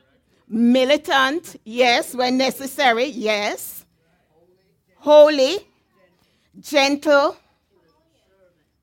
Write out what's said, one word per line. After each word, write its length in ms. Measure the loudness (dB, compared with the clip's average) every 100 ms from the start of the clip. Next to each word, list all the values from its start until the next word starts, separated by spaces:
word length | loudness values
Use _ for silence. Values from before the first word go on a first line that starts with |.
| _ _ _ _ _
Militant, 1120 | -2 2 2 2 -2 -2 -2 -2 -4 -10 -18 -10
yes, 500 | -2 0 0 -4 -6
when 220 | -4 -2
necessary, 680 | -4 -6 -12 -2 -2 0 -4
yes. 800 | -6 -6 -4 -6 -10 -14 -20 -20 _ _ _ _ _ _ _ _ _ _ _
Holy, 580 | 4 6 6 4 0 -2 -10 _ _ _ _ _ _ _ _ -20
gentle. 760 | -4 0 0 0 0 2 2 -4 _ _ _ _ _ _ _ _ _ _ _ _ _ _